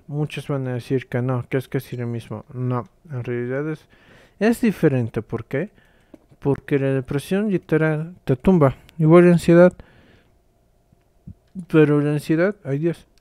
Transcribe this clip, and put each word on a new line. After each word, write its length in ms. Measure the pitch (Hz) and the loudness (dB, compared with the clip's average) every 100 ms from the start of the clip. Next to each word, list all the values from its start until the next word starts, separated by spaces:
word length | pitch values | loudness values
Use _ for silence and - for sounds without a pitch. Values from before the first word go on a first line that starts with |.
| - | -10
Muchos 420 | 143 151 - 135 | -6 -6 -8 -8
van 200 | 143 127 | -6 -6
a 80 | 123 | -8
decir 320 | - 135 - | -4 -4 -4
que 160 | 123 | -4
no, 240 | 127 127 - | -2 -4 -4
que 80 | 135 | -6
es 100 | - | -4
casi 300 | 139 - 123 | -8 -8 -10
lo 80 | 120 | -8
mismo. 400 | 117 - 110 - | -10 -10 -14 -14
No, 340 | 123 127 123 113 _ 170 | -8 -4 -6 -8 _ -14
en 140 | 135 | -12
realidad 440 | 120 120 120 131 151 | -8 -6 -6 -6 -8
es, 160 | 156 _ _ _ _ _ _ | -10 _ _ _ _ _ _
es 220 | 208 240 | -2 0
diferente. 600 | 233 180 160 131 117 - | -2 2 0 0 -4 -6
¿Por 240 | 110 113 - | -8 -10 -6
qué? 240 | 135 202 _ _ _ _ - _ _ | -8 -8 _ _ _ _ -20 _ _
Porque 400 | 143 135 - 143 | -4 -4 -2 -2
la 80 | 135 | 0
depresión 640 | 135 127 143 - 190 214 | -2 -4 -6 -4 -4 -2
literal 640 | 180 - 156 156 151 165 180 | -4 -2 0 0 -2 -6 -12
te 120 | - 131 | -4 0
tumba, 400 | - 185 139 - - - | 2 4 4 0 -16 -2
igual 280 | 156 170 175 | 6 8 8
la 80 | |
ansiedad. 400 | 170 - 170 180 - - _ _ _ _ _ _ _ _ _ _ _ _ _ - - _ 185 175 | 4 4 6 6 4 -20 _ _ _ _ _ _ _ _ _ _ _ _ _ -20 -20 _ -18 0
Pero 340 | 156 147 147 | 4 4 4
la 120 | 147 | 0
ansiedad, 420 | 147 - 160 185 202 | -2 -2 0 0 -2
ay 160 | - 139 | -6 -4
Dios, 280 | 165 156 _ _ | -4 -6 _ _